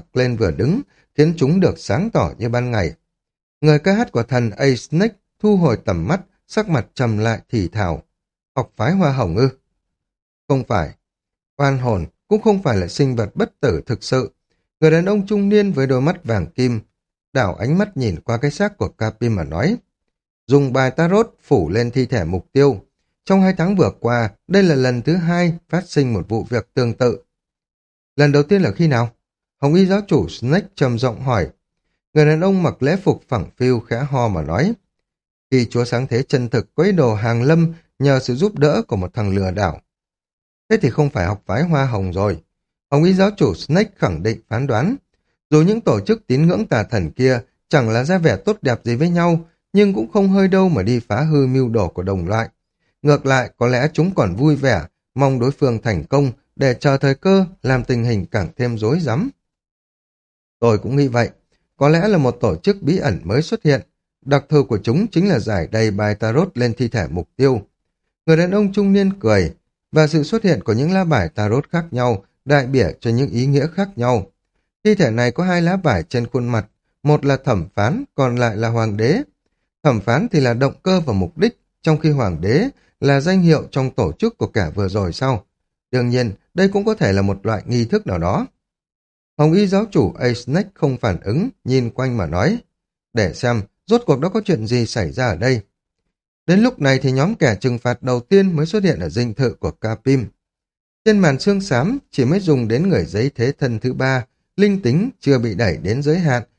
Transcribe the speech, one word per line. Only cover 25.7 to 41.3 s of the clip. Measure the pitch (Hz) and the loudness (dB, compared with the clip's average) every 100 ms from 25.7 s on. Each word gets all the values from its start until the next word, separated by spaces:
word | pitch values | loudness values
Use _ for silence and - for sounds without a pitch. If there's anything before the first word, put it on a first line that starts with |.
| 165 180 | -6 -2
sinh | - 131 | -2 0
một | 107 82 | -2 -2
vụ | 110 | -6
việc | - 120 - | -2 -6 -4
tương | - 120 | -2 -2
tự." | 113 123 - _ _ _ _ _ _ _ _ _ - | 0 -2 -2 _ _ _ _ _ _ _ _ _ 0
"Lần | 147 | 2
đầu | 143 | 4
tiên | 147 202 | 2 2
là | 151 | 2
khi | 98 165 | 0 2
nào?" | 123 120 - _ _ _ _ | 2 -2 -6 _ _ _ _
Hồng | 139 | 2
Y | 170 190 | 2 2
giáo | 196 208 | 0 0
chủ | 151 82 | 0 0
Snake | - 120 170 220 - | -6 -2 -2 -2 -4
trầm | 135 117 | -2 0
giọng | 123 107 | -2 -4
hỏi. | 131 113 76 - _ _ _ _ _ | -2 -2 -2 -8 _ _ _ _ _
Người | 151 151 | 2 4
đàn | 156 | 4
ông | 185 196 | 2 2
mặc | 160 - | 0 0
lễ | 135 190 | -2 0
phục | 165 117 _ | 0 -2 _
phẳng | 120 82 _ | -6 -6 _
phiu | 123 123 | 0 0
khẽ | - 117 139 | -2 -6 -2
ho | 135 120 | -2 0
mà | 90 | -2
nói. | 73 87 180 233 _ _ _ _ _ _ _ | -2 0 0 -2 _ _ _ _ _ _ _
"Khi | 131 117 | 0 0
Chúa | 120 120 | -2 -2
sáng | 120 127 | -4 -2
thế | 120 | -4
chân | 135 139 120 | -2 -2 -2
thực | 117 - - | -4 -4 -2
quấy | 180 | 0
đồ | 190 127 | 2 0
hàng | 107 113 117 | 0 -2 0
lâm | 127 165 165 - _ _ | 2 2 2 -2 _ _
nhờ | 143 135 | 2 2
sự | 131 123 | 0 -2
giúp | 202 208 | -2 2
đỡ | 147 185 226 | 2 2 -2
của | 104 | -4
một | 90 | -4
thằng | - 101 98 | -4 -2 -2
lừa | 95 | -2
đảo." | 90 98 71 _ _ _ _ _ _ _ _ _ | -2 -4 -4 _ _ _ _ _ _ _ _ _
"Thế | 220 | 0
thì | 143 | 0
không | - 143 | 0 -2
phải | 120 | 0
học | 87 | -4